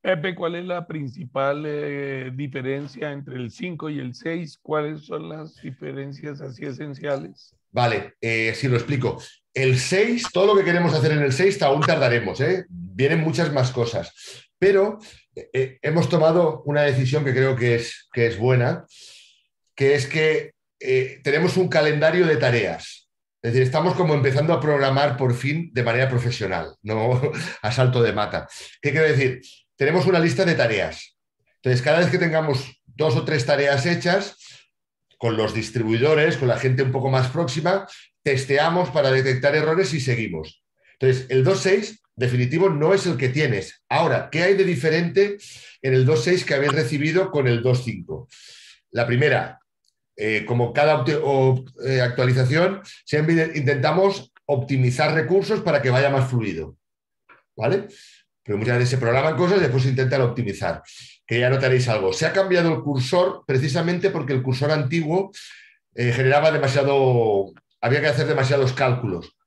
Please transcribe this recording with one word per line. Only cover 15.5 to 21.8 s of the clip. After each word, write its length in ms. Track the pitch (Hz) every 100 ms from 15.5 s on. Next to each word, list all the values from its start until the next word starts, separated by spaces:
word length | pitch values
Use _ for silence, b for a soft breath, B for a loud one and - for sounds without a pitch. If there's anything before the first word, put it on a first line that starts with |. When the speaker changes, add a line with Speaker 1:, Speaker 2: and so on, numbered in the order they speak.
| 131 127 -
Speaker 2:
hemos 280 | 147 165 -
tomado 540 | 170 160 170 139 - 143
una 160 | 147
decisión 420 | 147 127 127 147
que 80 | 135
creo 240 | 127 135 127
que 200 | 123 117
es, 340 | 117 - _
que 160 | - 117
es 100 | 98
buena, 480 | 123 127 123 170 - B B B B B B _ _
que 220 | - 135 143
es 100 | 127
que, 460 | 156 156 151 - _ _ _
eh, 400 | 131 131 127 -
tenemos 320 | 143 147 175 185
un 140 | 185
calendario 580 | 165